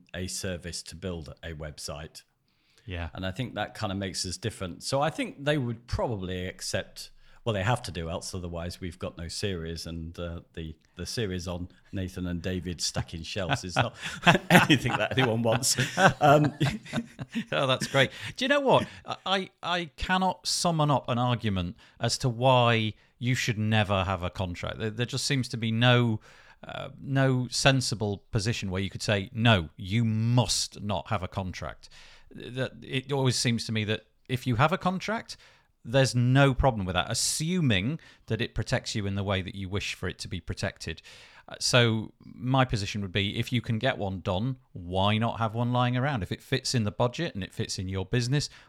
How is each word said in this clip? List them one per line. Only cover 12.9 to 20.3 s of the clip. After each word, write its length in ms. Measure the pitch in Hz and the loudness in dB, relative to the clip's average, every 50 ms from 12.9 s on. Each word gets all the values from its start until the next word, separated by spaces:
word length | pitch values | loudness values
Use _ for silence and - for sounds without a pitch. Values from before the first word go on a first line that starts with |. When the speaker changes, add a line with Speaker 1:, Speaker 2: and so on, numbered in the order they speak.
| - - - - - 82 82 | -4 -4 -6 -6 -8 -10 -10
Speaker 1:
shelves 400 | - - 104 95 82 139 - - | -8 -6 -4 -2 -2 -2 -4 -4
is 100 | 92 82 | -2 -2
not 200 | - 123 120 - - - - - - - | -2 -2 -2 -4 -10 -10 -10 -8 2 4
<laughs> 260 | 175 170 185 - - | 4 4 4 4 6
anything 420 | 175 180 180 175 156 123 - 120 - | 6 6 8 6 4 4 2 0 -2
that 220 | - - - - 127 | -2 -2 0 2 2
anyone 240 | 131 117 110 113 | 2 4 2 2
wants. 340 | 117 113 110 117 127 - - 123 127 - - 180 190 180 - - | 2 2 2 2 2 0 0 0 0 0 4 4 6 6 6 6
Um, 320 | 143 147 143 151 151 135 - - | 8 8 8 8 6 4 2 2
<laughs> 920 | 151 - - 220 - - - 240 233 - - - 131 - - 226 - - | 0 0 0 -2 -6 -8 -8 -8 -8 -8 -10 -14 -12 -8 -6 -6 -4 -2
Speaker 2:
Oh, 140 | - 151 143 | 0 0 2
that's 200 | 131 131 - 143 - | 2 0 0 0 2
great. 220 | - 139 135 - - - - - - | 2 4 4 2 0 -6 -12 -12 -6
Do 80 | - 254 | -2 0
you 40 | 262 | 2
know 120 | 285 294 | 2 4
what? 260 | 277 254 170 123 110 - - - - - - - - | 6 6 6 6 4 0 -6 -12 -10 -10 -10 -6 -2
I, 240 | 180 190 196 190 - _ _ | -2 -2 -2 -2 -4 _ _
I 280 | - 165 175 175 175 147 - | -4 -2 -2 -2 -2 -6 -8
cannot 500 | - - - 185 185 185 185 | -6 -2 0 2 2 2 2